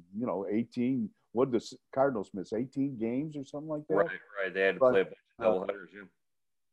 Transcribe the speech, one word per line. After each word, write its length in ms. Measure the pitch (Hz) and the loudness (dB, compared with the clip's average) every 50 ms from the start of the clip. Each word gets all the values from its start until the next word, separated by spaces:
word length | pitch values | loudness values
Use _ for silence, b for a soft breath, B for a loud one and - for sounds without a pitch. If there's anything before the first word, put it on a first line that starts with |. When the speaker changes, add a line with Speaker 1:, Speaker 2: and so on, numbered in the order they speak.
| 85 87 98 | -14 _ -8
Speaker 1:
you 80 | 104 123 | -4 -2
know, 220 | 117 85 92 98 90 | -2 -2 -2 -2 0
eighteen, 600 | 104 110 120 120 - 123 120 127 135 127 113 - - _ _ _ - | 0 0 0 -2 -2 -2 0 0 0 0 -2 -4 -6 _ _ _ 2
what 180 | 113 131 135 | 2 2 4
did 80 | 117 107 | 2 0
the 40 | - | -2
S-, 120 | - - - _ _ - | -4 -12 -18 _ _ 0
Cardinals 380 | 131 135 139 127 107 95 - - | 2 2 2 2 -2 -4 -6 -6
miss? 200 | 101 87 - 110 | -8 -6 -4 -4
Eighteen 440 | 107 127 131 - 139 135 143 135 | -4 -4 -4 -2 -2 -2 -2 -2
games 380 | 107 110 113 120 131 151 160 151 | -2 -2 -2 -2 -2 -4 -4 -6
or 80 | 147 135 | -10 -10
something 240 | - - 143 151 | -10 -10 -10 -8
like 180 | 156 156 151 151 - | -6 -6 -6 -2 0
that? 60 | 95 | 2
Speaker 2:
Right, 240 | 98 - 165 92 90 - - 104 101 | 2 2 2 -2 -10 -14 -12 -8 -6
right. 120 | 95 92 85 | -4 -2 0
They 80 | 95 | 2
had 140 | 95 98 92 | 2 2 4
to 40 | 92 | 4
Speaker 1:
But, 120 | 131 127 | 4 6
Speaker 2:
play 100 | 127 98 | 6 6
a 40 | 92 | 2
bunch 100 | - - - _ _ _ - | 2 -2 -16 _ _ _ 0
of 60 | 117 | 2
Speaker 1:
uh, 0 | |
Speaker 2:
doubleheaders, 420 | 110 107 92 95 98 98 101 92 87 90 | 2 2 2 0 -4 -6 -6 -10 -16 -18
yeah. 80 | 101 101 92 _ _ _ _ _ _ _ _ _ _ _ _ | -18 -20 -20 _ _ _ _ _ _ _ _ _ _ _ _